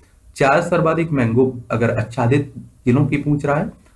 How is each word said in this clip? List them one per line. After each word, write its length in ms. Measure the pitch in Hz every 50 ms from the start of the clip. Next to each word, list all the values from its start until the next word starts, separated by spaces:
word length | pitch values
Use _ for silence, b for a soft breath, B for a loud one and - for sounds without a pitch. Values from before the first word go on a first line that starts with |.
| b b b b _ - -
चार 260 | - 143 135 143 160
सर्वाधिक 500 | 165 175 180 165 160 160 156 160 165 165
mango 420 | 151 135 120 110 113 127 131 117 - - - -
अगर 260 | 117 113 120 113 110 110
आच्छादित 560 | 107 - - 131 120 120 143 147 143 - - - - - - _ -
जिलों 200 | 127 120 143 151
की 120 | - 151 143
पूछ 280 | - 147 147 143 -
रहा 100 | 143 143
है, 160 | 160 202 233 - b b b b